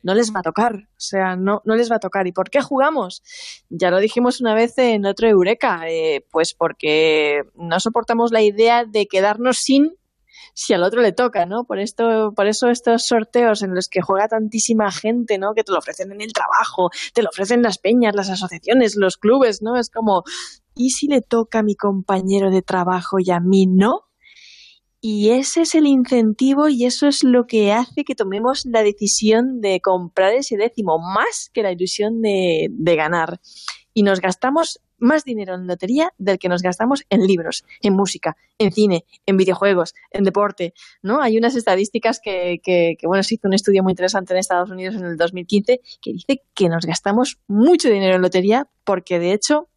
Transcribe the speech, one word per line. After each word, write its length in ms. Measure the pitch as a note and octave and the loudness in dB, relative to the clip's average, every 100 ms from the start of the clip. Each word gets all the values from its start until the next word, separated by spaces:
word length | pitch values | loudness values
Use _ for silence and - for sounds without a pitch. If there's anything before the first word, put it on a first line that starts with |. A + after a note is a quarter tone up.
no 120 | F3+ | 0
les 180 | G3+ A3+ | 0 0
va 60 | G#3 | -2
a 20 | |
tocar, 320 | E3 G#3 A#3 | -4 0 -2
o 120 | G3+ _ _ | -2 _ _
sea, 380 | - G3 F#3 F#3 | -6 -2 -2 -2
no, 240 | F#3+ G#3 | -2 -2
no 100 | G#3 | 0
les 160 | A3 A#3 | 0 0
va 60 | A3 | -2
a 40 | |
tocar. 260 | F#3+ G3+ F#3 | -2 -4 -4
¿Y 40 | |
por 180 | F3+ F3+ | -4 -2
qué 100 | C#4+ | -2
jugamos? 640 | - C4 C#4+ D4+ F#3 - - - - - _ | -2 0 0 0 -6 -12 -20 -20 -18 -20 _
Ya 220 | E3+ F3+ | -2 0
lo 80 | F#3 | 2
dijimos 420 | G#3+ A#3+ B3 B3 | 0 0 -2 0
una 140 | A#3 | 0
vez 240 | G#3+ A#3 - | 0 0 0
en 260 | B3 G#3+ G3 | 0 2 -2
otro 220 | G3 A3+ | 0 4
Eureka, 540 | G3+ F#3 A#3 A#3 F3 E3 | 4 4 0 -2 -2 -4
eh, 360 | E3 D#3+ C#3+ _ | -2 -2 -2 _
pues 240 | D#3+ E3 | -2 -2
porque 880 | - E3 - D3+ D#3 D#3+ D3+ D3+ C#3+ - - | -2 -4 -2 0 2 2 2 0 -2 -4 -12
no 240 | E3+ F3 | -4 -2
soportamos 500 | A3+ A#3 A#3 A#3 A#3 | -2 -4 -2 0 2
la 120 | A3+ | 4
idea 420 | G#3+ G3+ A3+ A#3 | 2 4 4 4
de 220 | A3+ G#3 G3+ | 2 -2 0
quedarnos 520 | F#3+ G3+ G#3+ B3+ A#3+ | 0 0 0 0 0
sin 320 | - C4+ D4+ F4+ _ _ _ - - | 2 2 2 -2 _ _ _ -20 -20
si 180 | - - | -12 -2
al 120 | F#3+ | 0
otro 180 | F3+ A3+ | 2 2
le 100 | A3 | 0
toca, 320 | F3+ B3 G#3+ F3 | 2 -2 0 -2
¿no? 180 | G#3+ | -4
Por 160 | B3 G3+ | -6 -6
esto, 500 | G#3 - A#3 A3 G#3+ | -6 -2 0 0 -2
por 120 | G#3+ G3+ | 0 -2
eso 220 | G#3+ B3 | 2 0
estos 360 | A#3+ A#3+ A#3 - | 0 0 0 2
sorteos 560 | A#3 A3 A#3+ A#3 G#3+ | -2 0 2 2 2
en 120 | G3 | -2
los 140 | F#3 F#3 | -4 -4
que 120 | F#3+ | -4
juega 260 | F3 F#3+ A3 | 0 0 0
tantísima 640 | A3 A3 A3 - A3 G#3 | -2 -2 -4 -2 0 -2
gente, 440 | - G#3+ A#3+ A3+ G3+ | -2 -4 -4 -2 -2
¿no? 120 | G3 | -2
Que 100 | A3 | -4
te 80 | G#3 | -2
lo 60 | F3 | -4
ofrecen 340 | - - F#3+ | -4 -10 -12
en 80 | G3+ | -10
el 100 | G#3+ | -8
trabajo, 560 | - - - - - F3 - - | -6 0 0 -2 -2 -2 -4 -4
te 100 | - | -2
lo 60 | G3+ | -2
ofrecen 320 | - G3 A#3+ | -4 -2 0
las 160 | A#3 F#3 | 0 -2
peñas, 360 | F#3+ A#3+ A3+ | 0 2 2
las 160 | G3+ F#3+ | 0 -4
asociaciones, 640 | F#3+ F#3 E3 - C4 A3+ G3+ | -6 -8 -8 0 2 2 2
los 220 | F#3+ - | 0 2
clubes, 420 | G#3+ C4+ B3 F#3+ | 2 4 2 0
¿no? 140 | G#3+ B3 | -4 -4
Es 120 | A3+ | -4
como, 320 | A3+ A3 F#3 - - - - _ | -2 0 0 -2 -14 -16 -20 _
"¿y 160 | - B3+ | -4 -2
si 180 | - C#4+ | -2 0
le 120 | C4+ | 0
toca 380 | - A#3 A3+ A3+ | 0 -2 0 -2
a 40 | |
mi 120 | G#3+ | -2
compañero 760 | G3+ G3+ G3 F#3 F#3+ F#3+ G3 G3 | -2 -2 -2 -2 -2 0 0 2
de 120 | F#3+ | 0
trabajo 540 | - F#3 F3+ F#3 F3 F#3+ | 0 -2 -2 -2 -2 -2
y 120 | F3+ | 0
a 80 | F3 | 0
mí 260 | F3+ F#3+ F#3+ | 2 4 4
no?". 360 | F#3 G#3 F4+ _ _ _ _ - - - _ _ _ | 4 4 0 _ _ _ _ -20 -20 -20 _ _ _
Y 300 | A3 G#3 G#3 | -6 0 2
ese 300 | B3 C4+ E4+ | 2 0 -2
es 120 | D#4+ | 0
el 120 | D#4+ D4 | 2 4
incentivo 840 | C4+ B3 B3 A3 G#3+ C4 C#4 D4+ | 4 2 2 2 2 2 4 2
y 160 | B3+ | 2
eso 220 | B3 - C#4+ | 0 2 0
es 160 | C#4 | 2
lo 220 | C4 B3 A#3+ | 4 4 2
que 260 | A3+ G3+ | 2 2
hace 300 | A3 B3 - | 2 -2 -6
que 100 | C#4+ | -6
tomemos 500 | C4 G3 G3+ A#3+ C4+ | -4 -4 -2 -2 -2
la 180 | B3+ A3+ | -2 2
decisión 800 | G#3+ G#3 G3+ - G#3+ A3 B3+ B3+ | 2 0 -4 0 2 2 0 -2
de 200 | G3+ F#3 | -2 0
comprar 520 | G3 F#3 F3 - F#3+ | 0 -2 -2 0 2
ese 240 | A#3+ C#4 G#3 | 2 -2 -2
décimo, 420 | A3+ - F#3+ D#3+ | -2 -2 -2 -2
más 520 | F3 G3 A4 A4 - | -2 -2 -2 -6 -8
que 100 | B3 | -4
la 80 | G3+ | -4
ilusión 520 | F3+ F#3 - G#3 A3+ | -4 -6 -2 -4 -2
de, 460 | A3 G3 F#3 D#3+ E3 | -2 0 0 0 -2
de 260 | - D#3+ D#3+ | -2 0 0
ganar. 440 | D#3 E3+ E3 F3 - - - - _ | 0 -2 -2 -6 -18 -20 -20 -20 _
Y 80 | A3 | 0
nos 180 | G3+ F#3+ | 2 2
gastamos 600 | F#3 - B3+ D4+ D#4+ - _ _ | -2 -2 -2 0 -2 -8 _ _
más 260 | A#3+ D#4 | 2 2
dinero 300 | C4+ A3 F#3+ | -2 -10 -8
en 120 | F3+ F3+ | -10 -6
lotería 440 | F3+ F#3 C4+ E4+ _ | -6 -2 0 -2 _
del 200 | G3 F#3 | -2 -2
que 100 | F#3 | 0
nos 140 | F3 | -2
gastamos 420 | F#3 F3+ A#3 C#4 - | -2 -2 0 -2 0
en 100 | G3+ F#3+ | 2 2
libros, 380 | F3+ D#3+ - _ - | 2 -2 -10 _ -4
en 120 | G3+ | 0
música, 420 | F#3+ G3 - D#3+ - _ _ | 2 0 -2 -8 -8 _ _
en 140 | G#3 | 0
cine, 320 | G#3+ G#3+ E3+ _ _ - | 2 2 2 _ _ -2
en 100 | F#3+ | 2
videojuegos, 580 | F#3 F3 G3+ F#3 E3 - _ | 2 2 2 2 -2 -8 _
en 140 | G3+ | -2
deporte, 480 | G3 D4 D4+ - - _ - _ | 0 0 -2 -4 -10 _ -20 _
¿no? 180 | F#3+ C4+ | -4 0
Hay 160 | B3+ A3 | 2 2
unas 180 | A#3 | 0
estadísticas 640 | C4 A3 F#3 G3+ A3+ A3+ - | 0 0 0 0 -2 -4 -4
que, 400 | - F#3 F3 F3 | -6 -4 -4 -4
que, 300 | - F3+ E3+ D#3+ | 0 2 2 0
que, 80 | D#3+ | -2
bueno, 160 | G3 | 0
se 120 | F#3+ | 0
hizo 120 | A3 G3 | -2 0
un 80 | |
estudio 280 | F#3+ - G3 | 0 2 2
muy 100 | F#3+ | 2
interesante 400 | F3+ F#3 G3+ F#3 | 0 -2 -2 -2
en 60 | F#3 | -2
Estados 320 | F#3 F3+ F#3 | 0 -2 -2
Unidos 240 | F#3 F#3 G#3+ | -8 -8 -8
en 80 | |
el 120 | F3 E3 | -8 -2
dos 160 | E3+ | -2
mil 120 | F#3 F3 | -4 -2
quince 340 | G3+ G#3 B3 _ - | -2 0 -2 _ -16
que 120 | - | -12
dice 280 | - - C4+ _ | -10 -4 -6 _
que 140 | - F3+ | -2 0
nos 160 | E3 E3+ | 0 -4
gastamos 500 | F3 G3+ G#3+ B3+ - - | -4 -2 0 -2 -6 -4
mucho 440 | G3+ C4+ E4+ C4+ | 2 4 4 4
dinero 260 | G3+ F#3+ F#3 | 2 2 2
en 60 | |
lotería 460 | F3+ F#3 G3 A#3 D4 _ | 2 2 2 0 -2 _
porque, 340 | - F#3+ - F3+ | -4 -4 -2 -2
de 160 | F3 | 0
hecho 340 | G#3 - D4+ F4 | -2 0 -2 -2